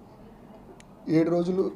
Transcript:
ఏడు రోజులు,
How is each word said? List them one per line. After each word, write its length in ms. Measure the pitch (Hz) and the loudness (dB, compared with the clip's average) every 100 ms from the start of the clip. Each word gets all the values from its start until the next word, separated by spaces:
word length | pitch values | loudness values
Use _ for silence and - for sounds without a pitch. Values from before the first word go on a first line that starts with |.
| - - - - - - - - - - - | -20 -20 -20 -20 -20 -20 -20 -20 -20 -14 0
ఏడు 200 | 160 165 | 2 2
రోజులు, 420 | 175 175 185 - | 0 0 0 -2